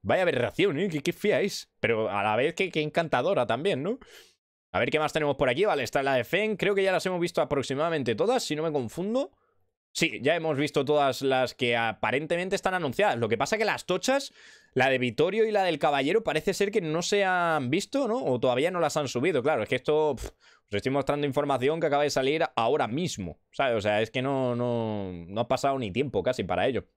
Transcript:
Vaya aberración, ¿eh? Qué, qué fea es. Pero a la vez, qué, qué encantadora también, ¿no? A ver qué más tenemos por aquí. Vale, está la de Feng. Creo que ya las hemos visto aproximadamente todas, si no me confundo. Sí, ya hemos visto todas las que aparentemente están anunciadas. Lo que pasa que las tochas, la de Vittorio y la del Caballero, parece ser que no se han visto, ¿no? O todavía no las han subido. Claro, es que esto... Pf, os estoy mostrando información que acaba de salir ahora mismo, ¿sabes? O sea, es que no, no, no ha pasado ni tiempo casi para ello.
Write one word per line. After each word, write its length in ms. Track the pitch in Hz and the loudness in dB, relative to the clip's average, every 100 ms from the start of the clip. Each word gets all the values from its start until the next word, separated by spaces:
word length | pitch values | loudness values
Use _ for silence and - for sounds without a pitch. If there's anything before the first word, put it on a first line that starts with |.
Vaya 200 | 98 151 | 2 2
aberración, 560 | 180 131 117 - 196 143 | 2 2 0 2 2 2
¿eh? 120 | 202 | -2
Qué, 100 | 156 | 0
qué 140 | 175 | -2
fea 260 | 165 208 156 | 0 0 2
es. 320 | 190 - - _ | 0 -4 -12 _
Pero 300 | 107 110 107 | 0 0 0
a 120 | 101 | 0
la 140 | 101 110 | 2 2
vez, 180 | 147 | 0
qué, 160 | 165 190 | 0 -2
qué 120 | 160 | -2
encantadora 640 | 151 170 165 127 151 180 117 | -2 -2 0 0 2 0 0
también, 360 | 117 175 143 | 0 0 -2
¿no? 160 | 160 254 - - - _ _ _ _ | -4 -6 -10 -20 -20 _ _ _ _
A 100 | 90 | -2
ver 100 | 127 | 0
qué 80 | 151 | 0
más 160 | 151 | 0
tenemos 220 | 160 147 139 | 0 -2 2
por 120 | 139 | 0
aquí. 160 | 127 | 2
Vale, 180 | 202 151 | 2 0
está 200 | 117 - | 0 0
la 120 | 135 | 2
de 100 | 131 | 0
Feng. 320 | 113 180 214 202 | 2 0 0 0
Creo 180 | 180 | 0
que 80 | 196 | 2
ya 100 | 190 | 2
las 140 | 180 185 | 0 0
hemos 140 | 180 | -2
visto 200 | 170 - | -2 0
aproximadamente 760 | 147 139 127 135 165 160 123 | 0 0 -2 -2 0 0 -2
todas, 280 | 110 190 254 | 0 2 0
si 140 | - 151 | -2 -4
no 60 | |
me 100 | 165 | -2
confundo. 600 | 147 113 - 190 240 330 _ _ _ _ _ _ | -2 -4 -6 -4 -2 -4 _ _ _ _ _ _
Sí, 280 | - 165 110 | -2 -2 0
ya 140 | 135 170 | 0 0
hemos 200 | 160 139 | 0 -2
visto 280 | 131 151 | 0 0
todas 360 | 135 147 139 123 | 2 2 2 0
las 340 | 139 131 127 | 0 2 0
que 220 | - 123 117 | -2 0 2
aparentemente 760 | 113 107 110 127 156 170 185 | 0 -2 -2 -2 -2 -4 -2
están 200 | 190 196 | -2 0
anunciadas. 440 | 185 156 - 202 120 | 0 -2 2 2 2
Lo 100 | 113 | 0
que 80 | 107 | 0
pasa 220 | 139 220 | 0 0
que 60 | |
las 220 | 214 135 - | 0 -2 -2
tochas, 460 | 180 - 277 277 - - - _ | -2 2 0 -2 -16 -20 -20 _
la 160 | - 131 | 0 2
de 100 | 131 | 2
Vittorio 460 | 123 110 165 214 | 0 0 0 2
y 60 | 220 | 2
la 140 | 208 | 2
del 160 | 185 151 | 0 0
Caballero, 420 | 160 139 135 208 | 0 2 2 0
parece 320 | 214 151 - | 0 -2 -2
ser 160 | 175 202 | 0 0
que 100 | 208 | 0
no 220 | 165 156 | 0 -2
se 220 | 170 202 | 0 0
han 460 | 190 180 170 156 123 | 2 2 2 0 0
visto, 360 | 165 - 277 247 | -2 -2 -2 0
¿no? 180 | 240 | -2
O 140 | 262 127 | 0 2
todavía 320 | 127 123 160 | 2 2 0
no 80 | 185 | 0
las 180 | 156 156 | 0 0
han 120 | 139 | -2
subido. 340 | 120 156 147 | 0 0 2
Claro, 220 | 123 143 | 2 0
es 40 | 107 | 0
que 60 | |
esto... 400 | 127 - 151 156 | -2 2 2 2
Pf, 140 | 123 - | 0 -8
os 480 | _ - _ _ 101 | _ -20 _ _ -4
estoy 160 | 131 | 0
mostrando 340 | 139 135 147 143 | 0 0 0 0
información 540 | 139 143 131 143 165 | -2 0 0 0 0
que 80 | 160 | 0
acaba 160 | 143 | 2
de 60 | 147 | 2
salir 340 | 139 131 156 165 | 0 0 0 0
ahora 320 | - 113 147 123 | 0 0 2 0
mismo, 540 | 120 175 - 87 - _ | -2 -4 -6 -10 -12 _
¿sabes? 280 | - 139 113 | -2 0 2
O 20 | |
sea, 200 | 101 104 | 2 2
es 120 | 110 | 0
que 100 | 131 | -2
no, 320 | 131 139 127 | -2 0 0
no, 560 | 120 123 117 113 107 95 90 85 | -2 -2 -2 -2 -4 -6 -10 -8
no 140 | 101 | -6
ha 80 | - | -2
pasado 280 | 131 139 135 | 0 0 -2
ni 140 | 113 | -4
tiempo 320 | 92 143 107 | -2 -2 0
casi 220 | 90 - | 0 -2
para 240 | 90 90 113 | -2 0 0
ello. 180 | 113 - | -2 -8